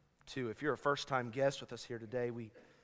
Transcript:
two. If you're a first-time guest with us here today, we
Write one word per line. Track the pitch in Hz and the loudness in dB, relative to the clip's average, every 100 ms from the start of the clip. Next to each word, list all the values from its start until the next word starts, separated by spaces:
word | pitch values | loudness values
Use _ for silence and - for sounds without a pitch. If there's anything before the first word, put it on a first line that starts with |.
| _ _ - | _ _ -8
two. | 135 117 | -4 -2
If | 104 | 0
you're | 147 | 0
a | 120 | 2
first-time | 143 143 - 131 120 | 4 2 2 0 0
guest | 127 139 - | 2 2 2
with | 123 | -4
us | 120 | -10
here | - 117 | -6 -6
today, | 113 123 120 | -2 0 0
we | 120 110 - - - | -2 -8 -14 -20 -20